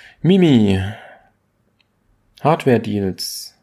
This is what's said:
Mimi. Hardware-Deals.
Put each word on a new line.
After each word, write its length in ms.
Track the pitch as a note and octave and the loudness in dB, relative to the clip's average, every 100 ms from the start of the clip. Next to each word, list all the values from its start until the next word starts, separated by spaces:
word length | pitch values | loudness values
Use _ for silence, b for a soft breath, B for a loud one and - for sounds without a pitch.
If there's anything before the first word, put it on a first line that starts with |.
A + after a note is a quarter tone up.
| B B | B B
Mimi. 580 | D3+ F#3+ F3 B2 G#2 F#2+ F#2+ G#2+ B B B _ _ _ _ _ _ _ _ _ _ _ | 0 2 4 4 2 0 -4 -12 B B B _ _ _ _ _ _ _ _ _ _ _
Hardware-Deals. 1120 | C#3+ E3 C#3 A2+ A2 G#2 F#2+ F2+ - - - _ | -4 -2 0 0 0 -4 -4 -6 -12 -14 -18 _